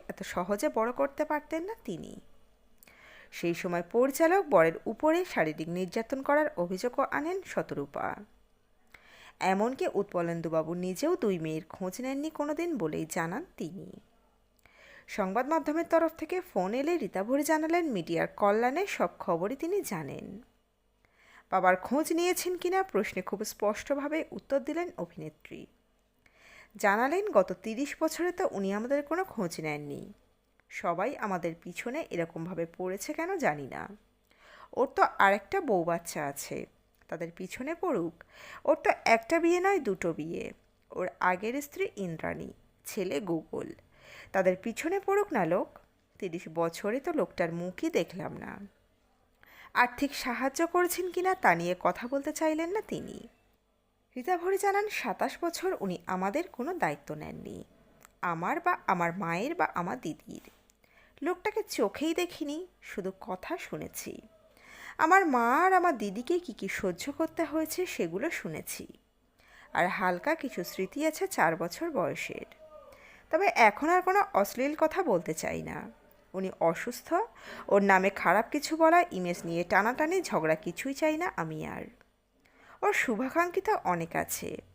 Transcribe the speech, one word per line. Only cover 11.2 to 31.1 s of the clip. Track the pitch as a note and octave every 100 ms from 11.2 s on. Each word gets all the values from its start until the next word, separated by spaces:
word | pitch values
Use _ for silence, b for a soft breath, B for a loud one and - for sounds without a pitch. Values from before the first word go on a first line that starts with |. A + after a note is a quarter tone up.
| G#3+ F3
মেয়ের | D#3+ D#3 -
খোঁজ | - F#3 G#3+
নেননি | C4 C4+ D#4
কোনোদিন | D#4 D4 D4+ F4 C4+
বলেই | D#3+ D#3+ D#3+
জানান | F3+ E3 G#3+ F#4 -
তিনি। | E3 F#3 F3 - - _ _ _ _ _ B B B B B
সংবাদ | - F#3 G#3+ C4
মাধ্যমের | D#4+ D4+ D#4+ E4
তরফ | E4 D#4+ -
থেকে | D#4 F4+
ফোন | - G3+ F#3
এলে | B3 D4 F4
রীতা | G#3 F#3
ভরি | G#3 C#4
জানালেন, | D4+ D#4 D#4 F4 E4
মিডিয়ার | G3 D#3+ E3 E3
কল্যাণে | - G3+ G#3+ B3 D4+ G4+
সব | - F3+ -
খবরই | - E3+ G3 C4+
তিনি | E4 G4+
জানেন। | - E3+ C#3 - - G3 - _ _ _ _ _ b b b b b
বাবার | F#3 F#3 F#3
খোঁজ | - C4+ D#4
নিয়েছেন | E4+ F4+ - F4+ F4+
কিনা | F4+ F#4+
প্রশ্নে | F#4+ G3 G#3+ F#3
খুব | - G3
স্পষ্টভাবে | G#3+ - G#3 G#3+ - C#4 D4 D#4 -
উত্তর | G#3 - C4+
দিলেন | - D#4 F4 -
অভিনেত্রী। | E3+ - D#3 - - - - _ _ _ _ _ _ B B B B G3+
জানালেন, | G#3 G#3 C4 F4+ G#4
"গত | A3+ F#3
তিরিশ | F3+ A3 A3+ C#4+ -
বছরে | D#4+ - F4
তো | F4 F#4
উনি | G3+ G3
আমাদের | G3+ A#3+ C#4+
কোনো | C#4+ E4 F#4+
খোঁজ | - F3 E3
নেননি। | D#3 D3 D3 C3+ - - _ _ _ _ _
সবাই | - F#3 E3+ A3+